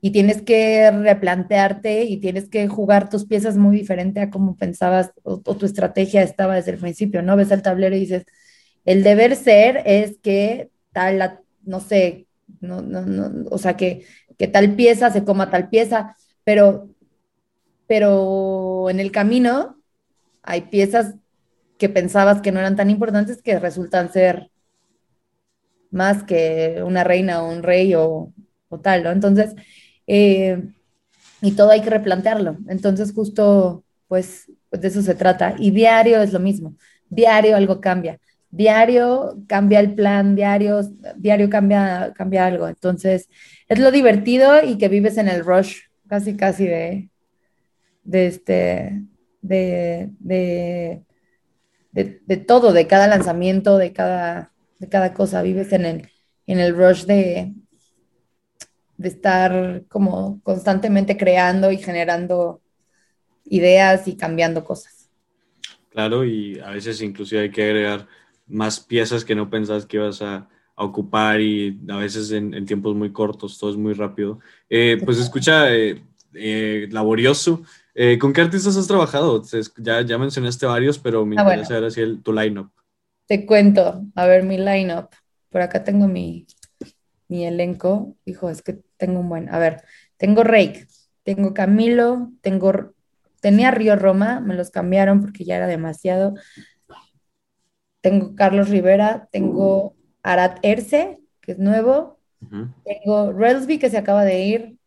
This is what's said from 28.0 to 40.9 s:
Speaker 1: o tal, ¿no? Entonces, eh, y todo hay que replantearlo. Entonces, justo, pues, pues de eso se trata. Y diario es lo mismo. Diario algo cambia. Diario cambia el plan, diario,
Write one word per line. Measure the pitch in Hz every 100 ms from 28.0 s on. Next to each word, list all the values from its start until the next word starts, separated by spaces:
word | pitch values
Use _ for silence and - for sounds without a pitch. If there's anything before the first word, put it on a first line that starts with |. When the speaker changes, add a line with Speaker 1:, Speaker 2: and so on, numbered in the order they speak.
| 160 160 165 - _ _ _
Speaker 1:
o | 165
tal, | 196 185
¿no? | 170
Entonces, | 185 202 202 214 214 _ _ _ _ -
eh, | 202 208 190 190 180 196 _ _ _ _ _ _ _
y | 202
todo | 202 208
hay | 214
que | 214
replantearlo. | 214 208 185 214 220 180 160 208
Entonces, | 185 202 190 214
justo, | 208 208 208 208 202 185 175 _ _ _
pues, | 185 185 - _ _ _
pues | 190
de | 190
eso | 196
se | 196 180
trata. | 185 180 180 202
Y | 208
diario | 196 226 226 226 226
es | 208
lo | 185
mismo. | 185 202 160 - _ _ _
Diario | 180 226 214 214 208
algo | 196 190
cambia. | 190 185 165 160 _ _ _
Diario | 165 214 214 226 247 240 254 - 208 202
cambia | 202 202 208
el | 208 208
plan, | 202 202 202 196
diario, | 202 202 208 208 202